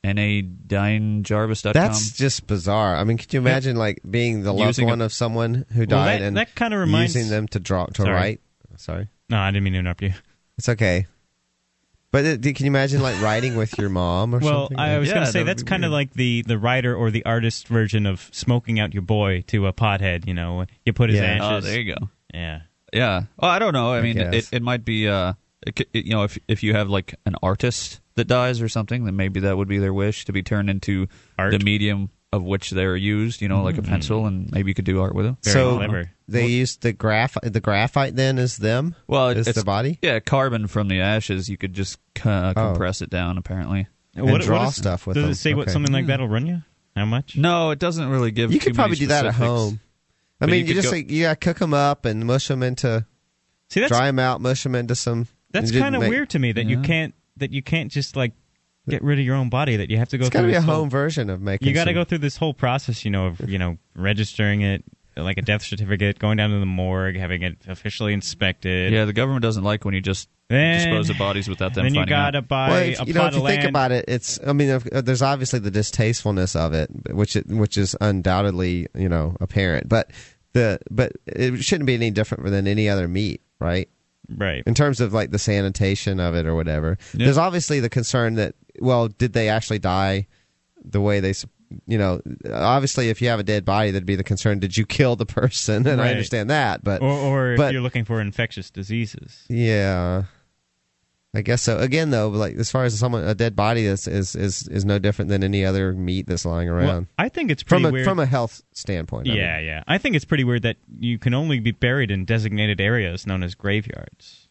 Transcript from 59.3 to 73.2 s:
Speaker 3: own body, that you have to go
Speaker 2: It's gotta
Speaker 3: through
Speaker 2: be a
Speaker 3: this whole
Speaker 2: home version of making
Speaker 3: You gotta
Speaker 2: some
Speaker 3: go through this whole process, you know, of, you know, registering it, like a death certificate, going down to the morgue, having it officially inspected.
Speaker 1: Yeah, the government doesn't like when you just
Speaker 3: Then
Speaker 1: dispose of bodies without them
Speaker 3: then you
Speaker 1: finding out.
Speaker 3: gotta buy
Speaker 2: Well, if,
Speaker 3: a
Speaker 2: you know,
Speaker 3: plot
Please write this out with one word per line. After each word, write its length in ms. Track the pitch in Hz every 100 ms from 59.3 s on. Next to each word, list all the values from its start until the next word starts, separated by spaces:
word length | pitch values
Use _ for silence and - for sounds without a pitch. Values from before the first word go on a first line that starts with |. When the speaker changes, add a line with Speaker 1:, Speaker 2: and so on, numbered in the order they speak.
| 135
Speaker 3:
own 140 | 127
body, 260 | 123 143 110
that 120 | 85
you 80 | 110
have 120 | 120
to 80 | 131
go 40 | 127
Speaker 2:
It's 40 |
gotta 120 | - 117
Speaker 3:
through 60 |
Speaker 2:
be 40 | 170
a 40 |
Speaker 3:
this 60 | 160
whole 100 | 156
Speaker 2:
home 140 | 151
version 400 | 131 147 151 107
of 120 | 92
making 260 | 98 98 135
Speaker 3:
You 60 | 139
gotta 140 | 170
Speaker 2:
some 40 | 170
Speaker 3:
go 80 | 175
through 120 | 170
this 180 | 143 -
whole 160 | 160 139
process, 500 | 131 131 - 113 110
you 60 |
know, 160 | 98 92
of, 200 | 87 -
you 80 | 95
know, 180 | 87 82 _ -
registering 680 | 95 104 107 - 104 104
it, 220 | 101 98 - _ _ -
like 220 | 85 95
a 40 |
death 180 | 110 104
certificate, 540 | - 101 101 98 101 101
going 180 | 107 107
down 120 | 104
to 80 | 104
the 60 | 98
morgue, 500 | 92 92 92 95 92
having 260 | 92 90
it 140 | 90 80 -
officially 460 | 90 107 - 107
inspected. 800 | 104 - - 98 92 92 92 90
Speaker 1:
Yeah, 120 | 110 107
the 80 |
government 300 | 104 131 135
doesn't 200 | 117 107
like 220 | 98 107 104
when 80 |
you 80 | 95
just 260 | 95 95 - _ _
Speaker 3:
Then 280 | 127 160 170
Speaker 1:
dispose 320 | 170 165 107
of 60 | 98
bodies 280 | 98 98 98
without 280 | - 95 -
them 80 | 127
Speaker 3:
then 80 |
you 60 | 147
Speaker 1:
finding 140 | - 147
out. 180 | 143
Speaker 3:
gotta 80 | 143
buy 280 | 123 135 131
Speaker 2:
Well, 80 | 175
if, 220 | 175 170
Speaker 3:
a 40 | 127
Speaker 2:
you 80 |
know, 60 |
Speaker 3:
plot 80 | 165